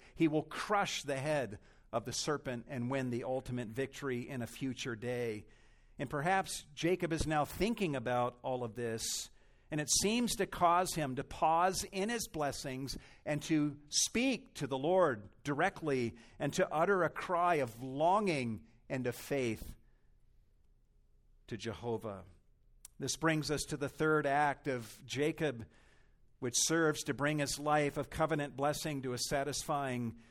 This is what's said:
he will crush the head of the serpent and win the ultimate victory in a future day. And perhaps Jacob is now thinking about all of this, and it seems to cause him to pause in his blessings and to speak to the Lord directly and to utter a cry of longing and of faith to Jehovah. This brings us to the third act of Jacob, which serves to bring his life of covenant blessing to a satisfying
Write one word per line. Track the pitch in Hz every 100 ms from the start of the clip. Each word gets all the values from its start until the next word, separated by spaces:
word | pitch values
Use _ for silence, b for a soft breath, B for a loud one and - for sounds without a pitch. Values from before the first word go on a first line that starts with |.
| B
he | - 165
will | 151
crush | - - - 208 190 -
the | 139 135
head | 139 151 117 101 b b b
of | 117 110
the |
serpent | 113 - 143 139 120 113
and | 139 120
win | 135 127
the | 120
ultimate | 127 131 131 123 110
victory | 110 135 - 139 123 123
in | 135
a | 117
future | - 135 120 135 113
day. | 120 123 117 104 - b b b b -
And | 139
perhaps | 151 156 190 185 - - -
Jacob | 165 180 175
is | 160 147
now | 156 143
thinking | - 196 226 190 135
about | 117 123 123 -
all | 135 127
of | 120 107
this, | 120 113 - - - b b b b
and | 156
it | 147
seems | - 196 233 240 -
to | 185
cause | - 170 170 185
him | - 143 131
to |
pause | 131 - 160 165 180 185 196
in | 190 202
his | 233 -
blessings | 160 147 127 143 131 135 - B B -
and | 147
to | - 156 147 143 -
speak | - - 226 262 247 - -
to | 139
the | 131
Lord | 143 185 170 113 101 -
directly | - 143 185 - 156 135 117 B B B
and | 147
to | 147 180
utter | 151 175 196
a | 160
cry | - - 175 175 165
of | 127 110
longing | 131 131 165 196 202 151 120 107 b b -
and | 135 123
of | 117
faith | - 143 123 107 - - - _ _ _ - - _ _ _ _ _ _ _ _ _ - -
to | 113
Jehovah. | 113 101 120 110 107 98 95 - _ _ _ - - -
This | 139 -
brings | 160 156 135
us | 143
to | - 147
the | 139
third | - 156 156 139
act | 139 147 135 139
of | 127 107 - 127
Jacob, | 123 151 160 156 117 107 b b b b b - _
which | 127 -
serves | - 165 156 147
to | -
bring | 123 143 151
his | 139 -
life | 147 151 143 143
of | 135
covenant | - 156 156 143 127
blessing | 143 147 160 143
to | 131
a | 120
satisfying | - 143 143 135 - 147 139 123 120 110 B